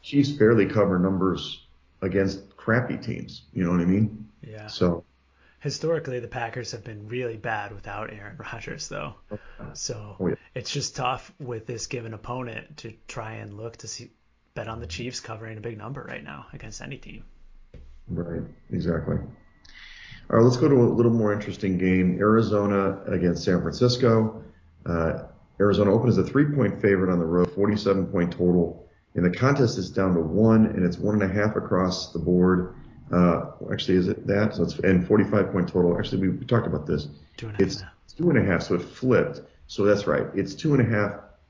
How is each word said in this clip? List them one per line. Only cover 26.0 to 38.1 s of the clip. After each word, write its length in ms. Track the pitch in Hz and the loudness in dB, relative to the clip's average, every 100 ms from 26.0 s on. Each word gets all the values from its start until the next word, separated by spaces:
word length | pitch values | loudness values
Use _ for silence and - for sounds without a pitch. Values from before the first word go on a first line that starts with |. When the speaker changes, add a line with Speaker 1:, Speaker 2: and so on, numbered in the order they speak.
| 120 | 4
Speaker 1:
as 60 | 92 | 2
a 40 | |
three-point 580 | - 139 147 147 123 - | 2 2 2 2 0 2
favorite 300 | 107 95 92 | 2 2 2
on 80 | 90 | 0
the 60 | 80 | 2
road, 260 | 87 87 | 2 2
forty-seven 540 | - 101 104 101 95 92 | 2 0 2 2 0 0
point 240 | 95 87 | 0 0
total. 540 | - 90 90 82 - - _ _ - | 2 2 4 2 -2 -18 _ _ 0
And 100 | 87 | 0
the 100 | 87 | 2
contest 420 | 131 143 120 - | 2 4 2 0
is 100 | 90 | -6
down 240 | - 95 | -2 2
to 80 | 87 | 2
one, 460 | 78 87 110 113 107 | 0 2 4 6 4
and 180 | - 87 | 2 -2
it's 120 | 87 | 0
one 200 | 95 104 | -2 0
and 80 | 98 | 0
a 40 | |
half 220 | 101 107 107 | 0 0 0
across 580 | - 92 92 90 - | -2 0 0 -2 -8
the 60 | - | -6
board. 560 | 80 90 90 90 - - - - - | 0 4 6 4 0 -10 -20 -20 -2
Uh, 360 | 87 90 82 - - - | 4 4 4 -2 -12 -8
actually, 240 | 101 - 92 | -6 2 2
is 100 | 90 | 2
it 200 | - - | -2 0
that? 260 | 101 107 | 0 0
So 80 | - | 0
it's, 140 | 85 - | -4 0
and 260 | 92 92 87 | 4 4 6
forty-five 440 | 104 98 107 95 | 4 4 2 2
point 160 | 95 87 | 0 0
total. 300 | 95 87 87 | 2 2 2
Actually, 240 | - 92 | -2 -2
we, 80 | 95 | -2
we 160 | 90 - | -2 0
talked 220 | 113 107 | 0 2
about 180 | 78 - | -4 -2
this. 220 | 76 - - - - | -4 -4 -14 -20 -14
Speaker 2:
Two 100 | 113 | -12
and 80 | 104 | 0
a 40 | 190 | 0
half. 180 | - - _ | 0 -12 _
Speaker 1:
It's 80 | _ | _